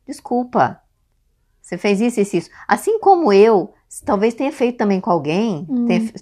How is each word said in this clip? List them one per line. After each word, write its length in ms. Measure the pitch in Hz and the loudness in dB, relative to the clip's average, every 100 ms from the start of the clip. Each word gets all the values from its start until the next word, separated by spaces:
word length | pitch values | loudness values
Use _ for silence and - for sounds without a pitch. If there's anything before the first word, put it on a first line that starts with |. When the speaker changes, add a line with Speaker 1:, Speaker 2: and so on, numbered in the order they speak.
| - | -18
Speaker 1:
desculpa, 760 | 294 - 247 247 233 123 - _ _ _ _ _ _ _ _ | -14 -6 -4 -2 0 0 -2 _ _ _ _ _ _ _ _
você 160 | - 180 | -14 -4
fez 220 | 208 196 | -2 0
isso, 200 | 240 233 | 0 -2
isso, 160 | 202 175 | -2 -4
isso." 140 | - - - | -6 -12 -4
Assim 320 | 202 - 440 | -4 -2 0
como 320 | 392 359 302 | 2 4 4
eu, 400 | 196 220 208 156 _ _ | 6 6 4 0 _ _
s-, 140 | - | -12
talvez 300 | - 202 220 | -4 0 0
tenha 180 | 240 277 | -2 -6
feito 240 | - 247 240 | -2 -4 -2
também 240 | 214 190 | -2 0
com 100 | - | 0
alguém, 560 | 170 143 170 233 165 165 | -2 0 -2 -2 -4 -6
Speaker 2:
Hum. 180 | 247 240 | -4 0
Speaker 1:
tenha 140 | 226 | -2
f-, 120 | 220 - | -2 -10